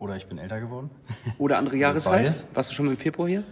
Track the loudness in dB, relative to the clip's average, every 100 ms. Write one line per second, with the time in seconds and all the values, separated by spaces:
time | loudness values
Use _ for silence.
0 | -8 -8 -8 -12 -8 -8 -6 -8 -10 -14
1 | -12 -10 -8 -2 2 4 2 2 4 4
2 | 4 4 4 0 -2 -4 -2 0 0 0
3 | -2 -2 0 -2 -4